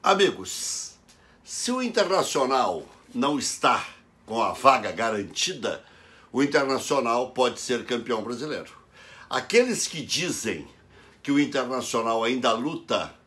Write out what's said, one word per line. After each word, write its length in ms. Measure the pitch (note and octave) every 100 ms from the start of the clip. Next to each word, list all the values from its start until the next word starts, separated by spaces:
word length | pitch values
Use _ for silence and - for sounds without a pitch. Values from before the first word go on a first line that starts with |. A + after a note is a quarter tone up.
Amigos, 920 | - G3 F#3+ - F#2+ - - - - - _ _ _ _
se 300 | - - -
o 100 | B3+
Internacional 1040 | B3+ A#3+ F#3 F#3 - D3+ B2+ C3 A2 E2+ - - -
não 240 | A#2+ C#3+ D3
está 480 | - - C#3 A2 - - _ _ -
com 160 | A2+
a 100 | G2+
vaga 400 | - C3+ B2+ G2+
garantida, 920 | F2+ A2+ G#2 F#2 - - D#3 G#2 D#2 - - - - -
o 100 | A#2+
Internacional 880 | C#3 D3 C3+ C3 - C#3 A#2+ A#2 B2
pode 300 | - B2 A#2
ser 240 | - B2
campeão 380 | G#2+ A#2+ B2 A2+
brasileiro. 500 | G#2+ A#2+ D3+ A2 D#2+ - - - - - -
Aqueles 560 | C3 - A#3 B3+ G#3+ -
que 160 | E3
dizem 680 | A2 - F3 - A2 E2 C#2+ - _ - - _
que 100 | -
o 80 | C#3
Internacional 840 | C#3+ C#3 B2 C3 - A#2+ A2+ A#2
ainda 300 | A#2 B2+ A#2+
luta 640 | A2+ C#3 E3+ - G2+ D#2+ -